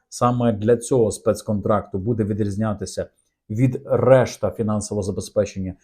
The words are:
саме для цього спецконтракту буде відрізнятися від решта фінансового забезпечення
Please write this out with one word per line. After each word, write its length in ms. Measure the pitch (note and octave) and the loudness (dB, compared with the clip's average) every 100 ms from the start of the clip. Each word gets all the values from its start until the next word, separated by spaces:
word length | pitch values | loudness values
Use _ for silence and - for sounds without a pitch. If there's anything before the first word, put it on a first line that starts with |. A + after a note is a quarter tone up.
| _ | _
саме 440 | - B2 B2 A#2+ | -2 0 2 2
для 240 | G2+ G#2+ A#2 | 2 2 2
цього 340 | - C3 G#2+ | 2 2 2
спецконтракту 880 | - A2 G#2 - G#2 G#2+ G#2 - F#2+ | 0 -2 -2 -2 -4 0 0 0 -6
буде 240 | G#2 A2+ | -2 -2
відрізнятися 840 | G#2 G#2 G#2 G2 A2 G2 G2 - F2 _ _ _ - | -2 -2 -2 -2 -4 -4 -8 -8 -10 _ _ _ -8
від 320 | A2 C3 C3 - | 0 0 0 -2
решта 680 | A#2+ A#2+ C3 A2+ - G#2+ | 0 6 6 6 -2 -6
фінансового 520 | - G#2+ G#2+ G2+ G#2 | -2 -2 -2 -2 -4
забезпечення 720 | G2 G2 - G#2+ G2 G2 F#2 - | -4 -4 -4 -2 -2 -4 -8 -10